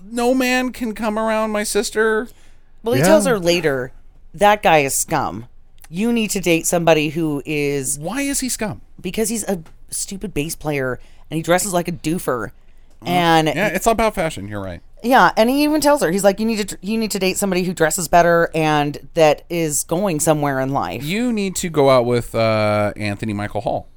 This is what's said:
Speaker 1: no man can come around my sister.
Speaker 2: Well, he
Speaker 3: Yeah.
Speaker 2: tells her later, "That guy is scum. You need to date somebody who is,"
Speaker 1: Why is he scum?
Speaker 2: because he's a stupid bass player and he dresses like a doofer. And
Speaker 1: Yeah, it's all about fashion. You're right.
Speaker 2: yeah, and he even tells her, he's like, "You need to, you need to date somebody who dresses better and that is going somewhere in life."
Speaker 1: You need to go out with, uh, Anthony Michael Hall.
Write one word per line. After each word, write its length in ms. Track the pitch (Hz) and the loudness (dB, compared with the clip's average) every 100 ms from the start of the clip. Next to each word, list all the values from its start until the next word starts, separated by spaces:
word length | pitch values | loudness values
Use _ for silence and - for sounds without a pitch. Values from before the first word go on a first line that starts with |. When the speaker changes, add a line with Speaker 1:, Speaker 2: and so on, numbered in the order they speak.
| 190 | -10
Speaker 1:
no 280 | 233 240 | -2 0
man 380 | 262 254 254 254 | 2 2 0 -2
can 220 | - 240 | -4 -8
come 240 | 208 226 214 | -4 -4 -2
around 340 | 220 220 220 | -2 -2 -2
my 120 | 208 | -4
sister. 640 | 208 202 240 214 220 220 247 - - - - - | -2 -2 -2 0 0 0 -4 -12 -20 -20 -20 -10
Speaker 2:
Well, 100 | 226 | -2
he 60 | 175 | 2
Speaker 3:
Yeah. 80 | 160 | 6
Speaker 2:
tells 180 | 311 277 | 6 4
her 140 | 214 | 0
later, 520 | 170 175 156 135 127 - - - - | 2 2 0 -2 -6 -12 -20 -20 -14
"That 280 | 147 202 208 | 2 4 4
guy 180 | 190 156 | 4 4
is 140 | 139 | 4
scum. 540 | - - 151 98 95 123 - - - - | -2 -2 -2 -2 -6 -12 -20 -20 -20 -12
You 220 | 165 233 | -4 -2
need 180 | 233 214 | 0 -2
to 80 | 196 | -2
date 260 | 175 160 - | 2 2 2
somebody 420 | 175 165 160 151 | 2 4 4 2
who 320 | 151 156 143 - | -2 -2 -4 -4
is," 520 | 151 143 143 131 139 | -4 -2 -2 -4 -6
Speaker 1:
Why 220 | 160 262 | -6 -6
is 180 | 277 277 | -4 -4
he 80 | 247 | -4
scum? 320 | - 214 - - - | -4 -6 -8 -14 -12
Speaker 2:
because 280 | 196 202 220 | -6 -4 -2
he's 140 | 226 | -4
a 180 | 202 190 - - - | -4 -6 -6 -20 -12
stupid 440 | - - 196 202 | -10 -8 -8 -8
bass 220 | 147 156 - | -6 -6 -6
player 440 | 156 143 131 120 - - - | -4 -2 -4 -6 -12 -20 -10
and 60 | 156 | -4
he 40 | |
dresses 320 | 160 180 208 | 0 0 2
like 140 | 175 175 | -2 -2
a 40 | |
doofer. 600 | 170 156 180 - 123 104 - - - - - - | -4 -4 -4 -2 -4 -6 -12 -20 -20 -20 -12 -2
And 420 | 180 170 165 156 | 2 4 4 4
Speaker 1:
Yeah, 200 | 156 202 | 0 -2
it's 180 | 180 233 | 0 0
all 60 | |
about 220 | 220 220 208 | 2 0 0
fashion. 320 | 160 - 98 | -4 -6 -10
You're 140 | 104 | -8
right. 180 | 95 85 - - | -10 -12 -16 -8
Speaker 2:
yeah, 280 | 233 254 175 - | 2 6 6 4
and 140 | 226 | 2
he 140 | 277 | 2
even 180 | 294 302 | 2 2
tells 200 | 294 285 | 2 2
her, 80 | 165 | 2
he's 140 | 196 | 2
like, 160 | 196 196 | 2 2
"You 60 | 220 | -2
need 240 | 214 202 | -2 -6
to, 80 | - | -8
you 160 | 185 226 | -6 -4
need 140 | 214 | -2
to 80 | 196 | -2
date 180 | 185 - | -2 0
somebody 260 | 202 180 | -2 0
who 100 | 180 | -2
dresses 340 | 180 156 - 156 | 0 0 0 2
better 420 | 175 170 170 170 160 | 4 6 4 2 0
and 540 | 156 151 147 139 - | 2 2 0 -6 -4
that 300 | 170 156 139 - | 2 4 2 -2
is 340 | 170 160 - | -4 -2 -2
going 360 | - 170 202 151 | -4 -2 -2 0
somewhere 400 | 165 151 143 131 | 0 2 0 -2
in 80 | 135 | -2
life." 340 | 139 87 101 | -2 -4 -6
Speaker 1:
You 300 | 147 208 247 | -6 -4 -2
need 220 | 220 196 175 | -2 -4 -4
to 120 | 180 | -4
go 200 | 156 135 | 2 4
out 160 | 127 120 | 4 4
with, 280 | 120 - | 0 -2
uh, 600 | 117 113 110 107 104 104 - | 0 0 2 2 0 0 -2
Anthony 380 | 104 101 110 | -6 -6 -4
Michael 260 | 101 104 104 | -4 -4 -6
Hall. 260 | 143 - - | -4 -6 -8